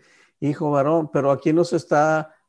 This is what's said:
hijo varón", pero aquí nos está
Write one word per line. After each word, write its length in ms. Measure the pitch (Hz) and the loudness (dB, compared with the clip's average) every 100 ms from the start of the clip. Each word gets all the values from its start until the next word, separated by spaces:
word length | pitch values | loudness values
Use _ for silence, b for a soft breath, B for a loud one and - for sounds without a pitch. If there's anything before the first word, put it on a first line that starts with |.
| b b b b | b b b b
hijo 300 | 143 143 151 | -6 -4 -2
varón", 380 | 143 143 165 156 | 0 2 0 0
pero 220 | 147 139 | -2 0
aquí 220 | 139 160 | 0 0
nos 180 | 165 170 | 0 0
está 640 | 170 - 151 156 156 156 b | -2 0 0 2 0 -4 b